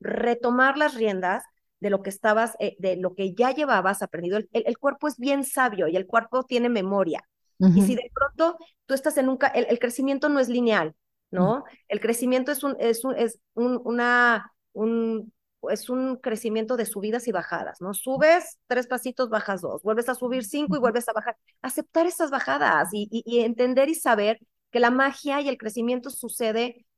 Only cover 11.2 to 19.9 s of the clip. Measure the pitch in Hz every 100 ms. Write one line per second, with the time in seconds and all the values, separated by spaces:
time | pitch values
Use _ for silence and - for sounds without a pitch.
11.2 | _ 185 190 254 - - - 208 220 233
12.2 | 254 254 254 294 277 - 233 226 262 -
13.2 | 226 - _ - 247 247 247 240 240 247
14.2 | 240 220 - _ _ - 220 233 226 220
15.2 | 220 - _ _ 151 220 - 254 262 247
16.2 | 254 220 220 220 220 247 208 196 208 240
17.2 | 240 190 - 170 82 - 180 196 254 269
18.2 | 311 349 - - - 247 247 247 254 247
19.2 | 247 214 208 185 156 123 202